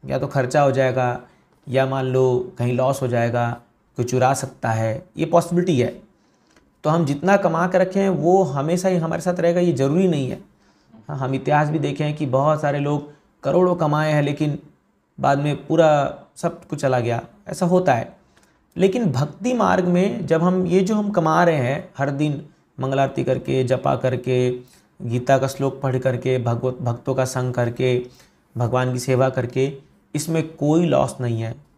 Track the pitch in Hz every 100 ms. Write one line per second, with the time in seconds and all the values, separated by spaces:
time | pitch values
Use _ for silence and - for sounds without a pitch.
0 | - 135 143 143 127 147 143 127 131 127
1 | 123 120 - _ _ _ - 127 131 135
2 | 131 127 131 123 123 - 123 123 131 135
3 | 127 120 117 120 120 120 _ _ _ -
4 | 120 127 127 139 131 - 113 113 113 110
5 | - - 156 170 170 175 175 143 113 -
6 | - _ _ _ _ _ _ _ 151 165
7 | 151 143 170 196 190 160 180 180 185 196
8 | 196 170 156 262 151 139 147 175 185 180
9 | 160 165 180 175 170 170 175 139 135 156
10 | 190 151 127 - - _ _ _ _ -
11 | - 143 131 135 - 147 151 160 147 -
12 | 151 151 147 131 147 151 151 143 143 147
13 | 147 - _ _ 139 170 180 175 151 151
14 | 156 151 143 143 151 143 - _ _ _
15 | _ - 135 143 147 139 - 160 160 147
16 | 139 - - - 170 - - 147 139 127
17 | 117 117 - - - 156 175 180 180 120
18 | 113 - _ _ _ _ _ - 185 247
19 | 220 123 147 - 214 247 196 185 180 175
20 | 196 240 180 160 175 185 180 180 196 214
21 | 208 196 160 160 175 156 123 139 - -
22 | 139 139 151 147 175 _ _ - 131 135
23 | 135 135 127 127 123 131 127 131 139 135
24 | 131 127 127 127 127 123 - _ _ _
25 | 123 120 123 135 131 - 135 135 135 127
26 | 131 120 127 127 120 117 127 127 123 117
27 | - 127 127 131 127 123 120 120 131 123
28 | 123 - _ _ _ - 117 127 127 123
29 | 120 127 131 127 117 131 135 139 - _
30 | _ 151 156 160 156 - 147 160 170 135
31 | 135 - 123 113 113 117 _